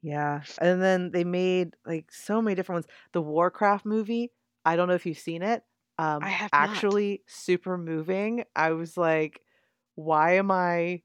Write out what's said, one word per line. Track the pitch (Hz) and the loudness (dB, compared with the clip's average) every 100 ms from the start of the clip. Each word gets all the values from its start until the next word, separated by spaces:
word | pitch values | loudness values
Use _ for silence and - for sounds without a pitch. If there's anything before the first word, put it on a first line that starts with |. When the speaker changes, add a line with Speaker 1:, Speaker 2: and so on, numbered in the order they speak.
Speaker 1:
Yeah, | 165 147 147 147 143 - | -6 -4 -2 -4 -8 -2
and | 170 180 | 2 4
then | 190 185 180 | 4 2 0
they | 175 | -2
made, | 175 180 185 180 175 - - | -2 0 0 0 -2 -6 -8
like, | 165 - | -8 -8
so | - - 214 | -20 -4 -2
many | 220 | 0
different | 190 185 175 | -2 -2 -6
ones. | 160 - _ | -6 -16 _
The | 175 | -4
Warcraft | 151 151 175 - 208 202 214 | -2 2 2 2 2 2 0
movie, | 214 208 233 240 _ _ _ | -4 -2 -4 -4 _ _ _
I | - 170 | 0 2
don't | 180 | 2
know | |
if | 180 175 | 2 0
you've | 156 | -8
seen | - 165 | -8 -6
it. | 185 233 _ _ _ - | -4 -4 _ _ _ -4
Um, | 160 151 | -2 -2
Speaker 2:
I | 151 | -2
have | 190 208 143 | -4 2 2
not. | - 208 | 2 2
Speaker 1:
actually | 208 202 202 196 _ | 0 0 0 -4 _
super | - - 180 185 180 | -16 -2 0 0 -6
moving. | 165 160 156 190 208 240 - - | -4 -6 -2 -2 -2 -4 -6 0
I | 160 | 0
was | 160 165 170 | 0 -4 -2
like, | 165 160 156 - _ _ _ _ _ | 2 2 0 -6 _ _ _ _ _
"Why | - 160 156 160 | -12 0 2 4
am | 180 196 | 4 4
I | 185 180 175 170 180 | 2 2 0 -2 -4